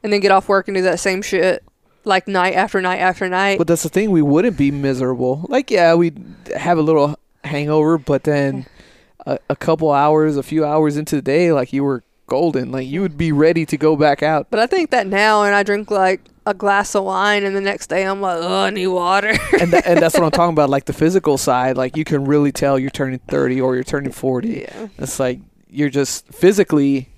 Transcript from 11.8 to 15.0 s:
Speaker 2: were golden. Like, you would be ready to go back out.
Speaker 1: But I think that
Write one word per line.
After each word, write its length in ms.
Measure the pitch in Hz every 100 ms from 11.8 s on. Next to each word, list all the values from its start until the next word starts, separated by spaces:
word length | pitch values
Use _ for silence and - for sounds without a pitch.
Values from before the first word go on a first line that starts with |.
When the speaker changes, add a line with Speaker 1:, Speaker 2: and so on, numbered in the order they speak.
Speaker 2:
were 200 | 139 127 _ _ -
golden. 440 | 131 165 135 123
Like, 160 | 131 135
you 140 | 156
would 160 | 190 151
be 160 | 165
ready 320 | 143 156 165
to 100 | 156 143
go 200 | 156 151
back 260 | 151 143
out. 240 | 151 156 -
Speaker 1:
But 120 | 214
I 60 | 240
think 240 | 381 320
that 140 | 254